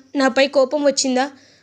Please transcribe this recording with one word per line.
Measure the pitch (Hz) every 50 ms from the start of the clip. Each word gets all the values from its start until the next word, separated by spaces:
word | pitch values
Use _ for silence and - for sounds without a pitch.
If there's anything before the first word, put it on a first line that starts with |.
| _ _ -
నాపై | 285 269 262 254 262 277
కోపం | 277 285 285 262 254 302 294 285
వచ్చిందా? | 285 277 - - 262 247 247 269 285 - - _ _ _ _